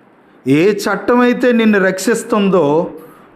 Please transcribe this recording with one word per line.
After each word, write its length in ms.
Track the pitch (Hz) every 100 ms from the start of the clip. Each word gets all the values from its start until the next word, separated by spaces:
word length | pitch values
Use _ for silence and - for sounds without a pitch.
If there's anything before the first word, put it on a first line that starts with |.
| _ _ _ _ 127
ఏ 200 | 143 190
చట్టమైతే 800 | 208 214 196 202 247 247 240 247
నిన్ను 280 | 233 220 208
రక్షిస్తుందో, 1120 | 185 185 - 226 - 214 196 180 143 151 196 - - - -